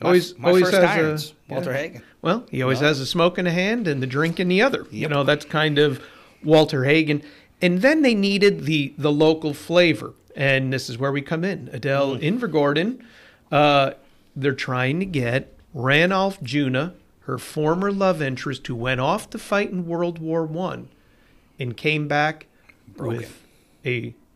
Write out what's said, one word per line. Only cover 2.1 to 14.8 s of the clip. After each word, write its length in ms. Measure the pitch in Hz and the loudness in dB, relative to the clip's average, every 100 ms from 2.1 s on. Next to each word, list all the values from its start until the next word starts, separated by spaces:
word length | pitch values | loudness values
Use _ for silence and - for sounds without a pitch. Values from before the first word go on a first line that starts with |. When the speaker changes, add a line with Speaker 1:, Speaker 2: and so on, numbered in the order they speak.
| _ | _
Speaker 2:
Well, 240 | 160 220 240 | -4 -4 -4
he 120 | 131 | -2
always 180 | 131 127 | 0 2
Speaker 1:
No. 60 | 147 | 2
Speaker 2:
has 120 | 143 | 0
a 60 | 131 | -2
smoke 300 | 175 175 180 | 0 0 0
in 80 | 180 | -2
a 40 | |
hand 360 | 170 190 240 180 | 0 0 -2 -2
and 120 | 139 | -2
the 60 | 131 | -2
drink 320 | 135 160 175 | -2 -2 0
in 80 | 180 | 0
the 160 | 185 | 2
other. 240 | 262 254 - | 2 0 -6
You 80 | 208 | -6
Speaker 1:
Yep. 80 | 156 | -2
Speaker 2:
know, 140 | 143 | 0
that's 200 | 135 147 | 2 0
kind 340 | - 156 156 143 | -2 0 2 4
of 220 | 147 131 - - - _ | 2 0 -10 -20 -20 _
Walter 400 | 151 156 151 143 | 4 4 4 2
Hagen. 380 | 131 160 151 147 - - _ - | 2 4 2 -2 -4 -20 _ -2
And 220 | 180 180 | 0 4
then 200 | 254 320 | 4 4
they 120 | 269 | 4
needed 500 | 214 196 196 202 165 | 4 2 4 4 2
the, 280 | 143 156 139 - | 0 0 -2 -2
the 140 | 147 | 0
local 420 | 147 160 160 156 | 4 4 4 -2
flavor. 580 | 143 - 170 175 147 110 - _ - | -6 0 4 4 2 -6 -16 _ -2
And 360 | 139 135 131 | 0 0 0
this 160 | 127 131 | -4 -6
is 100 | 117 | -4
where 120 | 139 | -4
we 80 | 139 | -4
come 200 | 139 165 | -4 -4
in. 240 | 180 - - | -4 -4 -8
Adele 440 | 123 139 139 139 - | -6 -2 0 0 -2
Speaker 1:
Mm. 220 | 156 240 | -2 -2
Speaker 2:
Invergordon, 600 | 226 151 143 147 202 262 - - - _ - | 0 2 2 2 0 -4 -12 -20 -20 _ -2
uh, 400 | 147 147 143 139 - _ _ _ 139 | 2 4 4 2 -2 _ _ _ -4
they're 160 | 139 | -2
trying 460 | 135 - 127 | -2 -2 -2